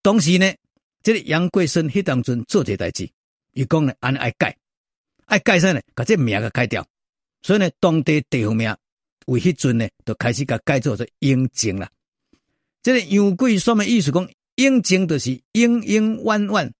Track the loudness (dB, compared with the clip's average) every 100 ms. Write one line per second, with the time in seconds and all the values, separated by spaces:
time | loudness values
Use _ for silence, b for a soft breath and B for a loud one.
0 | 2 2 2 2 2 -2 _ _ _ _
1 | -2 -2 -2 -2 0 0 0 0 -2 -2
2 | -2 -2 -2 -6 -2 -2 -2 -4 -6 -6
3 | -12 _ _ _ _ -6 -2 0 0 -2
4 | -6 -4 -4 -2 -6 -6 _ _ _ _
5 | _ _ _ 0 2 2 2 0 -6 -8
6 | -2 0 0 -2 -4 -4 -4 -4 -8 _
7 | _ _ _ _ 0 2 2 0 0 2
8 | 2 -2 -2 -2 0 0 -2 -6 _ _
9 | _ _ -4 0 0 0 0 0 -2 _
10 | -10 -4 -4 -2 -4 -4 0 -2 -2 -4
11 | -8 _ 0 2 0 -2 -4 -4 -10 _
12 | _ _ _ _ _ _ _ _ 0 0
13 | 2 2 2 2 2 2 2 0 2 0
14 | 2 -2 -4 _ _ 0 2 2 2 0
15 | 0 -2 -4 -8 _ 0 2 2 0 0
16 | 0 -2 -2 -2 0 -2 -4